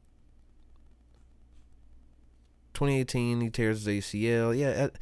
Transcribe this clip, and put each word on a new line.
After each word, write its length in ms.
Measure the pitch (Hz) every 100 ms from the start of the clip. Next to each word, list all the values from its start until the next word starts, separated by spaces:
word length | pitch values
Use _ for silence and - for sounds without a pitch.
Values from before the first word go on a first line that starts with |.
| - - - - - - - - - - - - - - - - - - - - - - - - - - -
twenty 240 | - 143 139
eighteen, 440 | 127 127 120 120
he 80 | 117
tears 300 | 113 110 110
his 80 | 104
A 120 | 101
C 320 | - 104 113
L. 220 | 117 117
Yeah, 160 | 120 143
uh, 180 | 90 139 -